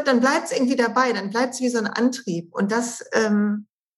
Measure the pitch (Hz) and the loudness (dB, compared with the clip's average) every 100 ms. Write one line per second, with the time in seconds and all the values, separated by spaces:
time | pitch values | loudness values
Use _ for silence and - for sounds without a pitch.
0 | 294 240 262 320 - 262 254 254 233 226 | 2 4 4 2 0 0 0 2 2 2
1 | 254 202 202 226 254 254 254 240 214 - | 2 0 -2 -2 -2 -2 -2 0 -2 0
2 | 247 247 - 170 - - 202 226 240 - | 0 0 -6 -6 -6 -2 0 0 -2 -8
3 | - - 220 208 208 208 - _ _ | -6 -2 2 2 2 -2 -8 _ _